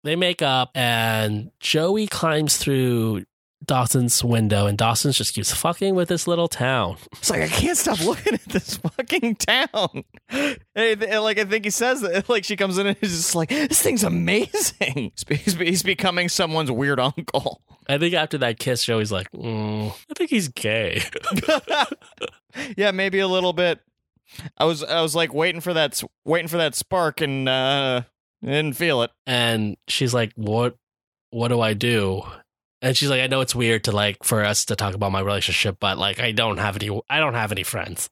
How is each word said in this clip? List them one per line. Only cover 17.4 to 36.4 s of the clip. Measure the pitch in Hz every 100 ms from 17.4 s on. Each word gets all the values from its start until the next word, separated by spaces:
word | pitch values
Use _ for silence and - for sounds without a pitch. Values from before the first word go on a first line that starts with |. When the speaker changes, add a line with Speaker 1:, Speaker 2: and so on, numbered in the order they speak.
| - - _ - -
Speaker 1:
I | 143
think | 170
after | 175 151 151
that | 123 110
kiss, | 139 123
Joey's | - 113 107
like, | 98 -
"Mm, | - 113 110 107 107 107
I | - -
think | 302 349
he's | 233 156
gay." | - 107 110 107 - -
<laughs> | - - 180 - 311 - 294
Speaker 2:
<laughs> | - - - - - _ _ - 285 190
Yeah, | 202
maybe | 190 196 190
a | 190
little | 185 180
bit. | 170 175 156 _ _ _ _ _ - - _
I | 160
was, | 156
I | 151 165
was, | 160 156
like, | 165
waiting | 143 170 170
for | 180
that | 165 147
s-, | - - _
waiting | - 170 165
for | 170
that | 156 -
spark, | - 190 160 -
and, | 147 135 131
uh, | 131 131 139 135 123 117 _ _ _
I | 123
didn't | 147 156 127
feel | 170 131
it. | 117 _ -
Speaker 1:
And | 123 117 113 107 95 -
she's | - 127
like, | 123 113 -
"What, | 104 110 123 - _ _ _ _ _
what | 117 120
do | 120
I | 110
do?" | 104 120 117 98 95 - - _ _ _ _
And | 127 131
she's | 143
like, | 131
"I | 127
know | 135
it's | 131 120
weird | 117 113 -
to, |
like, | 104 104 98
for | - 113
us | 104 104 -
to | 107
talk | 104 98
about | 101
my | 95
relationship, | 98 101 - 92 107 92
but, | 98 92
like, | 98 95
I | 120
don't | 107